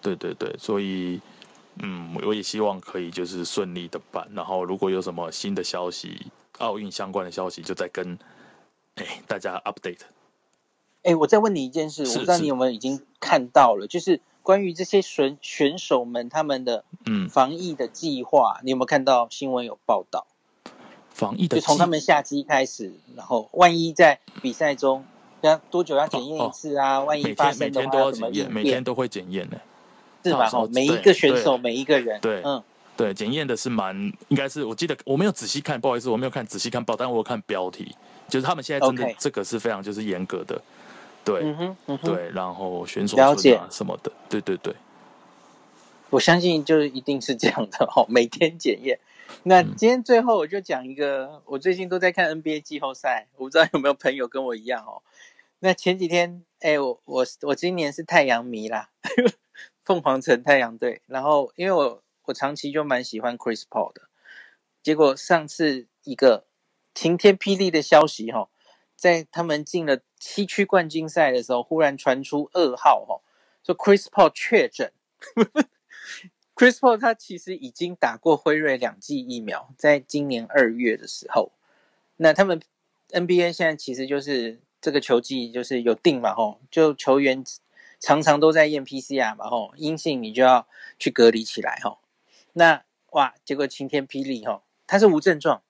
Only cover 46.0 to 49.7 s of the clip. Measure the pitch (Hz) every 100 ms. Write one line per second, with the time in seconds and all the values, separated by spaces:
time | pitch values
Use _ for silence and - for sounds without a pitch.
46 | _ 135 139 170 175 160 143 160 147 131
47 | 131 139 123 120 - - 107 - 120 -
48 | 113 120 120 - 165 165 143 104 131 120
49 | _ _ - - 180 185 170